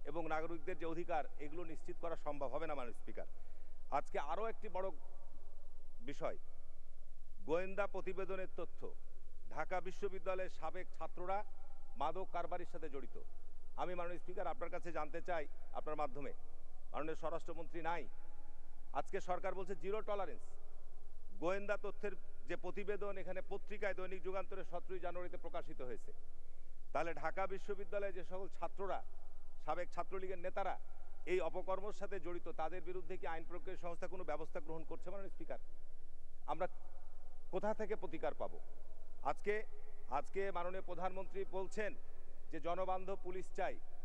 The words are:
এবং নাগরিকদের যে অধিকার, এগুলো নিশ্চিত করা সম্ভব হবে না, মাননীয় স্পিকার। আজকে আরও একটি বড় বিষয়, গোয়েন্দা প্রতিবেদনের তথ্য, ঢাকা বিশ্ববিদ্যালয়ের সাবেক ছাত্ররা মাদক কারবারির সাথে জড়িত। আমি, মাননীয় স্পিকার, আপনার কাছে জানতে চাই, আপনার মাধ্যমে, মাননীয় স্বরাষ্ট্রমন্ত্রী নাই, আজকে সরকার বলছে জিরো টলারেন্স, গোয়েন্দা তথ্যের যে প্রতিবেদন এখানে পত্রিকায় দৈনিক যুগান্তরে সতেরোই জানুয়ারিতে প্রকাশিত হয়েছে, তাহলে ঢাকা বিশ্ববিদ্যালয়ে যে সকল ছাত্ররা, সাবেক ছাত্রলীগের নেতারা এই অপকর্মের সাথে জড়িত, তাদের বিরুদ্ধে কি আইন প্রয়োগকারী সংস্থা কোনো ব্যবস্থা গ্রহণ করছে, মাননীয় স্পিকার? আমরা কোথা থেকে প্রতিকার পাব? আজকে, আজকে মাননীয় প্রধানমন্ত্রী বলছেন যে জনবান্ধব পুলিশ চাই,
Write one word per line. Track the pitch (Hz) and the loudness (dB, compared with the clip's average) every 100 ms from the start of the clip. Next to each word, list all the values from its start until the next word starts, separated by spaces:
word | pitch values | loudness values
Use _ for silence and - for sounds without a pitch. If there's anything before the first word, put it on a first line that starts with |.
এবং | - 160 160 | -2 0 0
নাগরিকদের | 156 165 165 185 180 | 0 0 0 0 0
যে | 165 | 0
অধিকার, | 160 180 156 139 - | 0 0 0 0 0
এগুলো | 151 170 | 0 0
নিশ্চিত | 165 151 - 170 | 0 0 0 0
করা | 170 151 | 0 0
সম্ভব | 147 143 131 | 0 0 0
হবে | 151 160 | 0 0
না, | |
মাননীয় | 139 120 - | -2 -2 -2
স্পিকার। | 117 107 - - - - - - - | -2 0 0 0 0 -2 -2 -2 0
আজকে | 139 - 196 | 0 0 0
আরও | 147 185 220 | 0 0 0
একটি | 214 - | -2 -2
বড় | 185 190 196 - - - - - - - - - - | 0 0 0 0 0 0 0 0 0 0 0 0 0
বিষয়, | 131 - 139 - - - - - - - - - - - | 0 0 0 0 0 0 0 0 0 0 0 0 0 0
গোয়েন্দা | - 170 190 190 196 | 0 0 0 0 0
প্রতিবেদনের | 190 180 185 190 190 180 - | -2 -2 -2 -2 -2 -2 -2
তথ্য, | 165 - 101 - - - - - - | 0 -2 -2 -2 -2 -2 -2 0 0
ঢাকা | 143 156 180 | 0 0 0
বিশ্ববিদ্যালয়ের | 180 - 202 190 190 185 180 - | 0 0 -2 -2 -2 -2 -2 -2
সাবেক | 160 180 180 - | -2 -2 -2 -2
ছাত্ররা | 160 - 185 196 - - - - - - | 0 0 0 0 0 -2 -2 -2 -2 0
মাদক | 151 175 175 | 0 0 -2
কারবারির | 175 170 180 - | 0 0 0 0
সাথে | 170 156 | 0 0
জড়িত। | 143 - - - - - - - - | 0 0 0 0 0 0 0 0 0
আমি, | 170 | 0
মাননীয় | 180 170 175 | 0 -2 -2
স্পিকার, | - 196 175 | -2 0 0
আপনার | 151 170 | 0 0
কাছে | 175 175 | 0 -2
জানতে | 156 147 170 | -2 0 0
চাই, | 185 170 143 - - | 0 0 0 0 0
আপনার | - 151 151 | 0 0 0
মাধ্যমে, | 143 139 127 - - - - - - | 0 0 0 0 0 0 0 0 0
মাননীয় | 131 156 151 | 0 0 0
স্বরাষ্ট্রমন্ত্রী | 156 160 170 160 156 165 | 0 0 -2 -2 -2 0
নাই, | 160 170 139 - - - - - - - - | 0 0 0 -2 0 0 0 0 0 0 0
আজকে | 139 - 190 | 0 0 0
সরকার | 185 180 190 | 0 0 0
বলছে | 185 190 | 0 0
জিরো | 190 190 214 | 0 0 0
টলারেন্স, | 214 202 175 117 - - - - - - - - - - | 0 0 0 0 0 2 2 0 2 2 2 0 0 2
গোয়েন্দা | 170 202 202 196 | 2 2 0 0
তথ্যের | 202 - 208 185 - - - | 0 0 0 0 0 0 0
যে | 170 | 0
প্রতিবেদন | 180 196 196 202 202 - | 0 0 0 0 0 0
এখানে | 180 185 - | 0 0 0
পত্রিকায় | 196 - 208 202 | 0 0 0 0
দৈনিক | 185 185 185 | 0 -2 -2
যুগান্তরে | 185 190 185 190 | 0 0 0 0
সতেরোই | 170 175 - 190 175 | -2 0 0 0 0
জানুয়ারিতে | 180 175 175 | -2 -2 -2
প্রকাশিত | 165 170 156 - | -2 -2 -2 -2
হয়েছে, | 127 123 - - - - - - - - - | -2 -2 0 0 0 0 0 0 0 0 0
তাহলে | 139 165 | 0 0
ঢাকা | 147 160 185 190 | 0 0 2 0
বিশ্ববিদ্যালয়ে | 190 - 196 196 208 196 180 | 0 0 -2 0 0 0 -2
যে | |
সকল | 175 185 190 | -2 -2 0
ছাত্ররা, | - 175 - 196 139 - - - - - - | 0 2 2 2 2 2 0 0 0 0 2
সাবেক | - 156 180 | 2 2 0
ছাত্রলীগের | - - 190 190 180 | 0 0 0 0 0
নেতারা | 180 202 196 - - - - - - | 2 2 2 2 0 0 2 2 2
এই | 185 | 2
অপকর্মের | 160 185 185 190 208 - | 2 2 0 0 0 0
সাথে | 202 196 | 0 0
জড়িত, | 180 175 170 | 0 0 0
তাদের | 160 160 180 | 0 0 0
বিরুদ্ধে | 175 175 - 180 | 0 0 0 0
কি | - | 0
আইন | 165 | 0
প্রয়োগকারী | 165 175 196 185 | 0 0 0 0
সংস্থা | 175 170 180 | 0 0 0
কোনো | 175 | 0
ব্যবস্থা | - 170 160 180 | 0 0 2 0
গ্রহণ | - 160 | 0 2
করছে, | 160 165 185 | 2 2 0
মাননীয় | 196 190 | 0 0
স্পিকার? | - 160 117 - - - - - - - - - | 0 0 0 0 0 2 0 2 2 2 2 2
আমরা | 160 180 - - - - - - - - | 2 2 2 0 0 0 0 0 0 0
কোথা | 185 208 | 2 2
থেকে | 214 202 214 | 2 0 0
প্রতিকার | 220 151 147 | 0 0 0
পাব? | - - - - - - - - - | 2 2 2 0 0 0 0 0 0
আজকে, | 139 151 202 214 - - - - - | 2 2 2 0 0 0 0 0 0
আজকে | - - 190 196 | 0 0 0 0
মাননীয় | 175 180 185 | 0 0 0
প্রধানমন্ত্রী | 185 170 185 185 190 196 196 | 0 0 0 0 0 0 0
বলছেন | 196 190 214 202 - - - - - - | 0 0 0 0 0 0 0 0 0 0
যে | 160 | 0
জনবান্ধব | 170 175 185 185 185 196 | 0 0 2 0 0 0
পুলিশ | 185 185 - - | 0 0 0 0
চাই, | 165 120 - - | 0 0 0 0